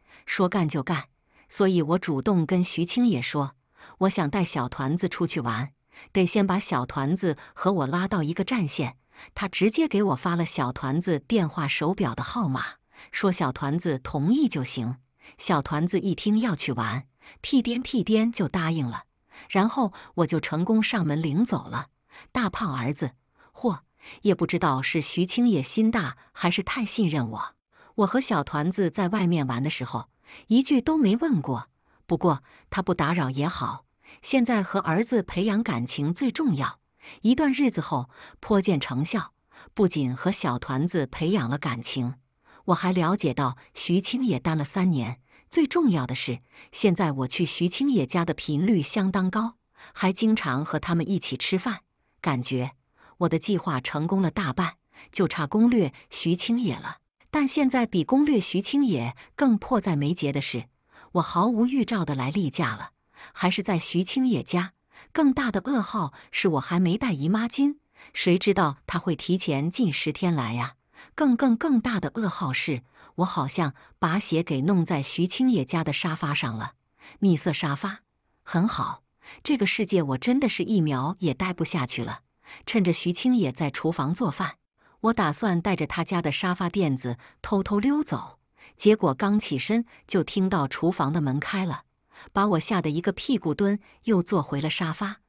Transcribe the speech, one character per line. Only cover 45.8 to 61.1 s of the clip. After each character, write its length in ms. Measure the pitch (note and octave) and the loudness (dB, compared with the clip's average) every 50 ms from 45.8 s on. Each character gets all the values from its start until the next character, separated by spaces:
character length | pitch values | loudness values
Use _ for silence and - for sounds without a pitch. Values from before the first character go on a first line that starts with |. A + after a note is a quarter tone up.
| D#4+ B3 | 4 4
要 160 | F3 D3+ B2+ | 4 2 0
的 80 | - B2+ | -2 -4
是， 260 | - - - A#2+ - - _ _ - - _ | -6 -4 -4 -6 -6 -8 _ _ -20 -20 _
现 240 | - - - G3+ E3+ | -6 0 2 2 4
在 160 | E3 F#3+ D#3 | 4 2 0
我 160 | C#3 C3+ C3 | 0 -2 -2
去 180 | B2 - - F3 | -2 0 0 0
徐 240 | C#3+ - - E3+ F#3 | -2 0 0 0 0
青 220 | - - C4+ C#4+ | 0 0 0 2
野 140 | B3+ G3 C3+ | 2 2 0
家 200 | - - F3+ E3+ | 2 0 0 0
的 80 | E3+ D#3+ | 0 -2
频 320 | - - - D3+ C#3+ F3 | -4 -4 -2 0 2 4
率 160 | G#3+ A3+ F3 | 4 4 2
相 300 | C#3 - - G#3+ F#3+ F#3+ | 2 0 0 0 0 2
当 180 | F#3 G3 F#3 F#3 | 2 2 0 0
高， 260 | F3+ G#3+ A3+ A#3 - _ _ _ _ _ - - _ | 0 0 -2 -2 -6 _ _ _ _ _ -20 -20 _
还 180 | - - F#3 | 0 0 0
经 240 | F#3+ - A3+ A3 A3 | 2 2 4 4 4
常 300 | - - D3+ B2+ C3+ D3+ | 2 2 -2 -2 -2 -2
和 140 | - - D3+ | -2 -4 -4
他 160 | - F3 E3+ | 0 0 0
们 120 | E3+ D#3+ | 0 2
一 120 | F3 G3 D#3+ | 0 -2 -2
起 180 | - - C3 | -2 -4 -4
吃 220 | - - - F#3 F#3 | -4 -2 0 0 0
饭。 220 | - B3 G#2 - _ _ _ _ _ _ _ _ | 0 -4 -6 -6 _ _ _ _ _ _ _ _
感 200 | - F3+ C#3 B2 | -2 -2 -2 0
觉 300 | B2 - C3+ B2 B2 C3+ - _ _ _ _ _ _ - _ | -2 -2 -2 -2 -2 -4 -8 _ _ _ _ _ _ -20 _
我 120 | _ F3 E3 | _ 0 0
的 80 | E3 | 2
计 200 | D#3+ - - G3+ | 0 0 0 0
划 240 | E3+ - F3+ D3 B2+ | 0 0 -2 -4 -4
成 260 | B2+ - - D3 D#3 | -4 -4 -4 -2 -2
功 140 | F3 G3 F#3+ | 0 0 2
了 100 | F#3+ D#3+ | 0 0
大 220 | - - F#3+ C#3 B2 | 0 -2 -2 -2 0
半， 240 | - F3+ D#3+ - _ _ _ _ - - _ | 0 -2 -2 -4 _ _ _ _ -20 -20 _
就 160 | - - F#3+ | -2 0 0
差 180 | - - - D3+ | 0 0 -2 -4
攻 240 | C#3+ - G#3+ A3+ A#3+ | 0 4 4 6 6
略 240 | B3 A3+ F3 C3 - - - _ | 6 4 2 2 -2 -8 -18 _
徐 260 | - - - E3 F3 | -10 -4 0 0 0
青 220 | F3 - - A#3 A#3+ | 0 0 0 0 0
野 160 | B3 F3+ A#2 | 0 -2 -4
了。 240 | - - - - - _ _ _ _ _ _ | -4 -8 -12 -14 -14 _ _ _ _ _ _
但 160 | - D4+ C#4+ | 0 0 0
现 240 | C4+ - D#4 C#4+ C4 | 2 2 2 2 2
在 160 | C4 B3+ A#3 | 2 2 0
比 200 | - - F3+ D3+ | 2 0 0 2
攻 200 | - C4 C4+ D4 | 4 4 4 4
略 140 | D4 C#4+ G#3+ | 4 4 2
徐 220 | F3+ - - G#3 | 2 0 -2 -2
青 240 | G3+ - - C#4 C#4+ | -2 0 0 2 2
野 320 | A#3 F3 B2 A#2 A#2+ - - - - _ | 2 2 0 -2 -4 -6 -10 -20 -18 _
更 220 | - C#4+ C4 A3 | 2 4 4 4
迫 240 | G#3 - - B3+ G#3+ | 2 2 0 0 0
在 160 | - G3 D#3+ | 2 2 0
眉 160 | C#3+ C#3+ D3 F3 | 2 2 0 0
睫 180 | - D3+ C#3 | 0 -2 -2
的 80 | C#3 C#3+ | -2 -2
是， 300 | C3 - - A#2+ A2 - _ _ _ _ _ - - _ | -4 -4 -6 -6 -8 -10 _ _ _ _ _ -20 -20 _